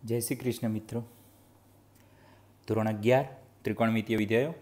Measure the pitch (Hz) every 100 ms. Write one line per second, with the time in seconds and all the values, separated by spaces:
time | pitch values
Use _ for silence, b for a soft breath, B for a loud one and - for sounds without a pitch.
0 | 113 120 117 127 127 113 117 107 - 117
1 | 113 b b b b b _ - _ _
2 | b b b b b _ - 110 107 107
3 | 110 127 143 - - - - 104 113 113
4 | 107 110 104 113 143 170